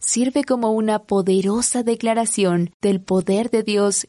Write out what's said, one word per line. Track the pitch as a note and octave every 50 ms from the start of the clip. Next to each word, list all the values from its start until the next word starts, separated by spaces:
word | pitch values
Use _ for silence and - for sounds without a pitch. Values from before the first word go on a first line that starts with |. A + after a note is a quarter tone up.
sirve | - - - A3+ B3 C4 C4 D4 C4+
como | - C4 B3 A3+ A3 A3
una | A3 A3 A3 G#3+ G#3+ G#3+
poderosa | - G3+ G3 F#3 F#3+ F#3 F#3+ F#3 G3 G#3 A#3 A#3+ - - B3 A#3
declaración | A#3 A#3 A#3 - A3+ A3+ A#3 A3+ A3 - - G3 F#3 F3 F3 F3 F3 - _
del | - G3+ G3 F#3
poder | F#3+ - F#3+ F#3 F3+ - F#3+ G3+ A#3 A#3+
de | - A3 G#3+
Dios | A3 G#3 G3+ G3+ G3+ G3 - -